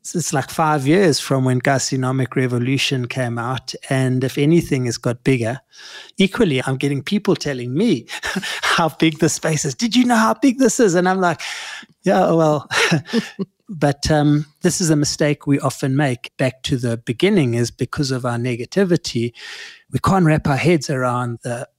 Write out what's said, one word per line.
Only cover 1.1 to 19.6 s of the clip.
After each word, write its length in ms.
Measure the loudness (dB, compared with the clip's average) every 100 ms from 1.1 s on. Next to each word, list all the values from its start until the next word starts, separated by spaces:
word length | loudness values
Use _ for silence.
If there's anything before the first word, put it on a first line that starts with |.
| 2
from 240 | 0 0
when 160 | 2 2
Gassinomic 760 | 2 0 0 -2 -2 -2 -2
Revolution 720 | 0 0 0 0 0 0 -2 -4
came 320 | -4 -4 -4
out, 360 | -4 -6 -8 -14 -4
and 360 | 0 2 0
if 140 | -2 0
anything, 480 | 4 4 2 -2 -2
it's 120 | -2
got 240 | -4 -2
bigger. 380 | 0 0 0 -6 _ -20 -20 -20 -20 0
Equally, 460 | 0 2 2 2
I'm 120 | -2 -2
getting 260 | -2 -2
people 340 | -2 -2 0 -2
telling 380 | -2 -6 -4
me 320 | 0 0 0 -4
<laughs> 480 | -10 -6 -6 -6 -6
how 260 | -2 0 0
big 300 | 2 0 2
the 100 | -2
space 360 | 0 -2 -2
is. 100 | -4
"Did 200 | -4 0
you 100 | 2
know 120 | 4 4
how 180 | 2
big 240 | 2 2 4
this 220 | 2 4
is?" 140 | 4
And 140 | 4 2
I'm 120 | 2
like, 200 | 0 0 -8 -12 -12 -16 -20 _
"Yeah, 300 | 0 2 4
well." 360 | 4 4 2 -2 -2 2
<laughs> 180 | 0 0 -4 -4 -10 -10 _ _
But, 380 | -2 0 0 0
um, 360 | 2 4 2 -2 _
this 180 | -2 -2
is 100 | 0
a 60 | 2
mistake 500 | 0 0 0 0 0
we 140 | 0
often 340 | 0 -4 -2
make, 420 | 0 0 -2 -8 -4
back 260 | -4 -2
to 120 | -4 -2
the 200 | -2 -4
beginning, 580 | -6 0 2 4 2
is 160 | 0 -2
because 400 | -4 -6 -4 -4
of 160 | -2 -4
our 100 | -4
negativity, 960 | -4 -6 -4 0 2 0 0 -4 -4 -6 -18 -16